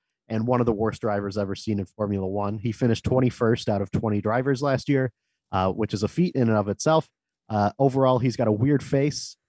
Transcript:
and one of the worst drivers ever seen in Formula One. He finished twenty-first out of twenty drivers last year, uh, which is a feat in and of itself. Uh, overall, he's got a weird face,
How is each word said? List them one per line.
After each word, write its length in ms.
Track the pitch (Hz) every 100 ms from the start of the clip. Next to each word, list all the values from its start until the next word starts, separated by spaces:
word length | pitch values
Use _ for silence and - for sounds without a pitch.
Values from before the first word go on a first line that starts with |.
| _ _ -
and 180 | 113 117
one 120 | 123
of 40 | 120
the 80 |
worst 280 | 104 110 -
drivers 360 | 110 101 101 101
ever 160 | 98
seen 260 | 95 - 101
in 60 | 92
Formula 400 | - 104 101 95
One. 320 | 101 101 107
He 140 | 117
finished 320 | 110 123 110
twenty-first 640 | - 131 127 - 117 113 -
out 120 | 104
of 100 | 98
twenty 300 | - 110 101
drivers 400 | 107 120 131 127
last 260 | 143 127 -
year, 220 | 135 131 - _ _ _
uh, 200 | 98 95
which 220 | 98 107
is 80 | 101
a 60 | 104
feat 260 | - 180 131
in 80 | 117
and 80 | 110
of 120 | 101
itself. 380 | 98 156 160 - _ _ _ -
Uh, 220 | 107 101 -
overall, 420 | 139 135 131 127
he's 180 | 127 110
got 100 | 113
a 40 |
weird 300 | 104 135 143
face, 540 | - 139 143 139 - -